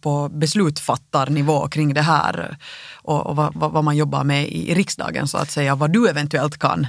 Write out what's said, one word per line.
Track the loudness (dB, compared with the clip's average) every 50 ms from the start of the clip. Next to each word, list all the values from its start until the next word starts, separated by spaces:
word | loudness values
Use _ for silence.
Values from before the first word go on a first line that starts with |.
på | -4 -2 -2 -2 -2 -4
beslutsfattarnivå | -4 -2 -2 0 2 2 2 2 0 -2 -2 -2 -2 -2 -2 _ 0 0 2 2 2 2 2 2 2 2 0 -2
kring | -2 0 0 2 2
det | 2
här | 4 4 4 2 2 0 -2 -4 -6 -8 -10 -14 -16 -18 -18 -18 -18 -20 -20
och, | -12 -6 -2 -2 -2 -2 -2
och | -2
vad, | 0 0 -2 -2
vad, | -2 -2 -2
vad | 0 0 2
man | 2 2 2
jobbar | 2 0 0 0 0
med | 0 0 0 0 -2
i, | -4 -4 -4 0
i | 0
riksdagen | 0 0 0 -2 -6 -6 -4 -4 -2 -4 -2
så | -2 -2
att | -4 -2
säga, | -2 0 0 0 2
vad | 2 2 2 4
du | 4 4 4
eventuellt | 2 2 -2 0 0 0 0 -2 -2 0
kan. | 0 0 2 0 -2